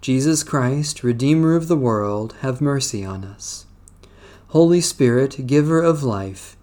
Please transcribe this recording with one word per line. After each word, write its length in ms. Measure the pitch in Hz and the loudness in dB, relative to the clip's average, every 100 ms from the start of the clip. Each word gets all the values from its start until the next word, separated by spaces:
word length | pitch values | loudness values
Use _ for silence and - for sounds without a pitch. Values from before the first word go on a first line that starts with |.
Jesus 420 | - 131 143 156 | -2 0 0 0
Christ, 600 | - 147 123 139 147 - | -2 -2 0 0 -4 -4
Redeemer 520 | 123 117 135 156 160 165 | -2 0 2 2 4 2
of 120 | 165 | 2
the 100 | 165 | 0
world, 560 | 127 107 104 104 110 - | 2 0 0 -4 -6 -8
have 220 | 135 127 | -6 -2
mercy 440 | 143 139 131 110 98 | -2 -2 -4 -6 -8
on 180 | 95 | -10
us. 440 | 95 104 - - - - - - - - - - - | -12 -14 -16 -16 -18 -20 -20 -20 -20 -20 -20 -20 -2
Holy 340 | 156 170 175 | 4 6 4
Spirit, 640 | 165 - 127 120 135 135 127 | 2 0 2 4 0 -4 0
giver 380 | 143 151 165 | 2 2 2
of 180 | 165 156 | 2 2
life 560 | 135 101 98 95 - - | 0 -4 -6 -10 -18 -20